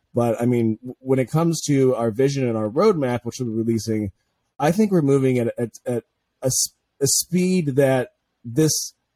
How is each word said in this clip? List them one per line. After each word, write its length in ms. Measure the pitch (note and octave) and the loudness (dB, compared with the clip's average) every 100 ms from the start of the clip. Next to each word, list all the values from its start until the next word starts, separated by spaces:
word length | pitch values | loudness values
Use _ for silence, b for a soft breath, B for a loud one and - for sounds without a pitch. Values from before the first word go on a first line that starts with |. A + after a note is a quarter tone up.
| _ | _
But 300 | A#2+ A#2+ A2 | -2 0 0
I 20 | |
mean, 320 | A#2+ A#2+ A2+ G#2+ | 0 2 0 -2
w-, 140 | B2 - | -8 -8
when 200 | C3 C3 | -2 0
it 120 | A#2+ | 0
comes 320 | D#3 E3+ D#3+ - | 0 0 0 0
to 260 | C#3 C3 | 2 2
our 160 | A#2 A#2 | 2 -2
vision 360 | G#2+ C#3 C#3 B2 | 0 0 0 -2
and 80 | |
our 140 | A2 G#2+ | -2 -2
roadmap, 520 | C#3 G#3+ E3 B2+ B2 | 2 2 2 0 -4
which 140 | A#2 - | -6 -8
we'll 80 | A#2+ | -6
be 60 | |
releasing, 580 | A2 A2+ A2+ A2 G#2+ G#2 - _ _ _ - | -2 -2 -2 -2 -4 -4 -10 _ _ _ -2
I 140 | D3 | 0
think 200 | F#3+ G#3 | 2 2
we're 80 | F3+ | 2
moving 380 | C#3 C#3 C3 B2 | 4 2 2 0
at, 200 | A#2 - | -2 -2
at, 120 | A#2 - B2+ | -6 -6 -6
at 180 | A#2+ - _ _ _ | -6 -6 _ _ _
a 40 | C3 | -4
s-, 280 | - - _ _ - | -2 -4 _ _ -4
a 60 | C#3 | -2
speed 680 | - - F3+ F#3 F#3 D3 C3 | -2 -2 0 2 0 0 2
that 360 | C3+ C3 - _ _ _ | 2 2 -2 _ _ _
this, 480 | A#2+ B2 D#3 - - - _ | -6 0 0 0 -8 -14 _